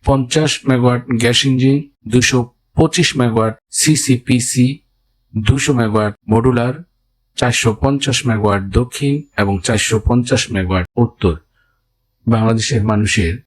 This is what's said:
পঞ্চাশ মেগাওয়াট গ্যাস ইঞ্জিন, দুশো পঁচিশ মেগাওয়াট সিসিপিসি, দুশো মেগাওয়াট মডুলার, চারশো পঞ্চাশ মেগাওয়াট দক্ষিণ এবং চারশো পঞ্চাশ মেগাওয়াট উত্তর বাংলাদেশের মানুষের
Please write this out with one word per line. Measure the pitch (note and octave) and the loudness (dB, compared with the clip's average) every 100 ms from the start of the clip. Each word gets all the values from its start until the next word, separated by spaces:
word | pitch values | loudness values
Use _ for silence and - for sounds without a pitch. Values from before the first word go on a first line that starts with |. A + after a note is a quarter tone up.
| - | 0
পঞ্চাশ | C3+ B2 D#3 D#3 - C3+ | -2 0 -2 -2 -2 0
মেগাওয়াট | B2+ B2 B2 - A#2 | 2 2 0 -2 0
গ্যাস | A#2 B2 C#3 | 0 2 0
ইঞ্জিন, | C3 C3 C#3+ D3+ _ A2+ | 2 2 2 -2 _ -2
দুশো | B2 B2 B2+ A#2+ _ _ - | 0 2 0 -2 _ _ 0
পঁচিশ | D#3+ E3+ D#3+ C#3+ | 0 2 -2 0
মেগাওয়াট | A#2+ A2+ A2 A2 _ - | 0 2 -2 -4 _ -2
সিসিপিসি, | D3+ D3+ - B2 - B2+ B2 B2+ B2+ C#3+ _ _ _ _ _ | 0 0 2 -2 2 0 0 0 0 -2 _ _ _ _ _
দুশো | A2 G#2+ C3+ - B2+ | -4 0 0 0 0
মেগাওয়াট | A2+ G#2+ G#2+ - - | 2 0 0 -4 0
মডুলার, | A2 B2 A#2+ A#2+ D3+ F3 _ _ _ _ - | 2 4 2 -2 -6 -14 _ _ _ _ -4
চারশো | B2 A#2 A2+ G#2+ | -2 0 -2 0
পঞ্চাশ | C3+ C#3 - - B2 | -2 0 -2 -2 -2
মেগাওয়াট | A2 G#2 G2 G2 G#2+ | 0 0 0 0 -2
দক্ষিণ | B2 - C#3+ C#3+ - - | -2 -4 -2 -2 -6 -4
এবং | G2+ G2 - | -2 -2 -2
চারশো | A2 - G#2+ - | -2 0 -2 2
পঞ্চাশ | A#2+ B2 B2+ - G2 | 0 2 -2 -2 -4
মেগাওয়াট | F2+ F#2 F2 - | -2 -2 -2 -2
উত্তর | A#2+ _ F#2 D#2+ _ _ _ _ _ _ _ _ - | -2 _ -2 -2 _ _ _ _ _ _ _ _ -2
বাংলাদেশের | A2+ A2+ A2+ A2 A#2+ G#2 | 2 2 0 0 -2 0
মানুষের | G#2 G#2 - E2 A2 | 0 0 0 -2 -4